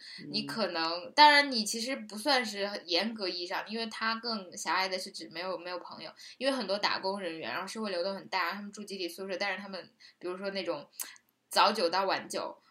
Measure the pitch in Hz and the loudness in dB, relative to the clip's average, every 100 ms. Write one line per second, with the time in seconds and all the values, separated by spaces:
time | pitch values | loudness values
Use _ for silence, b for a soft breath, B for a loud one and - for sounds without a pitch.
0 | B B 156 202 143 226 190 165 165 175 | B B -6 -4 -4 -2 -2 0 -2 -2
1 | 175 - 294 294 285 240 202 226 240 247 | 2 10 10 10 6 0 -2 -2 -2 -4
2 | 214 208 294 262 220 202 196 208 175 170 | -6 -2 2 4 2 -2 -4 -4 0 2
3 | 220 220 185 180 175 170 - 226 226 - | 2 -2 -4 -4 -4 -4 -4 -6 -6 -2
4 | 226 226 233 220 180 196 - 180 190 185 | -2 -2 -4 -6 -6 -6 0 0 2 -2
5 | - - 160 160 185 175 175 180 - - | -4 -12 -10 -6 -4 -6 -6 -8 -10 -14
6 | 160 B B - 262 262 190 208 175 98 | -14 B B -2 0 0 0 2 2 2
7 | 190 202 180 160 117 135 190 226 208 180 | 0 -2 -4 -4 -2 -2 -2 -4 -2 -2
8 | 185 190 156 190 170 196 202 208 202 196 | -2 -4 -4 -2 0 -2 -8 -12 -8 -6
9 | 170 180 196 180 202 190 202 190 - _ | -6 -6 -6 -2 -2 -4 -6 -10 -12 _
10 | B - 175 190 196 190 170 147 - B | B -10 -8 -4 -4 -2 -2 -4 -6 B
11 | B B _ _ - 196 190 214 170 180 | B B _ _ 0 4 6 6 2 2
12 | 190 147 - 165 92 - b | 2 0 -2 -6 -6 -10 b